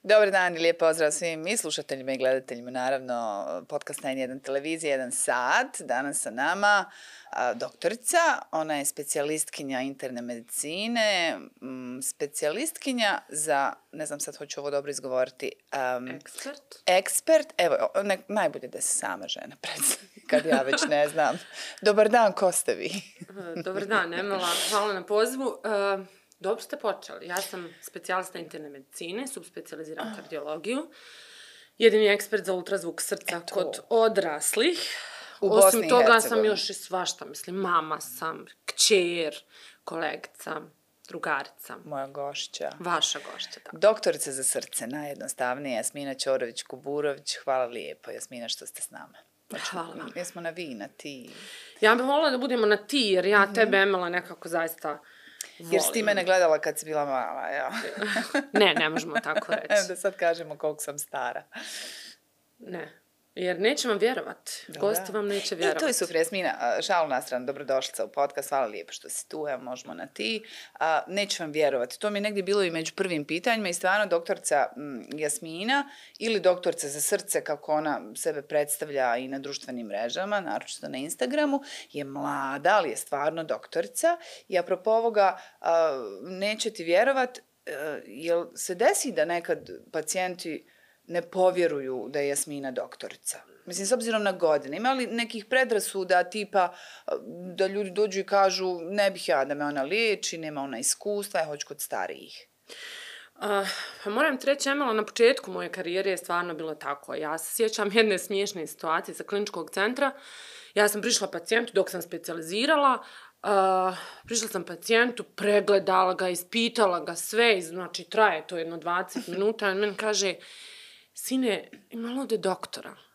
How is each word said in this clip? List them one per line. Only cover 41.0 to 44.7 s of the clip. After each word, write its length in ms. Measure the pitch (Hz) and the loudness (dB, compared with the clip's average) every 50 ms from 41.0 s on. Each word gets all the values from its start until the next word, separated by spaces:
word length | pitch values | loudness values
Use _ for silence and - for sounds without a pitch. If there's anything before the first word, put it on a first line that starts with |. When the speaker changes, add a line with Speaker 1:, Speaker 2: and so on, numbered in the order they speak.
| _ - | _ -16
Speaker 2:
drugarica. 680 | 156 165 - 170 147 139 139 - _ _ - - 123 104 - | -12 -8 -4 -2 -2 -4 -4 -8 _ _ -18 -16 -16 -16 -12
Speaker 1:
Moja 220 | 147 147 135 135 | -10 -8 -8 -8
gošća. 640 | 139 139 143 139 143 - - - - - - - - - 156 | -8 -8 -8 -8 -8 -8 -8 -10 -10 -8 -8 -8 -8 -8 -8
Speaker 2:
Vaša 400 | 175 175 170 160 151 - - 131 - - | -4 -2 0 2 2 0 0 -4 -8 -12
gošća, 280 | - - - - - - _ - | -10 -10 -12 -12 -12 -18 _ -16
da. 60 | - 165 | -2 6
Speaker 1:
Doktorica 540 | 175 208 220 220 - 185 151 147 - 151 | 6 6 6 6 2 0 0 0 -4 -6
za 120 | 135 135 131 | -4 -2 -2
srce, 420 | - - 127 - - | 0 0 -2 -6 -6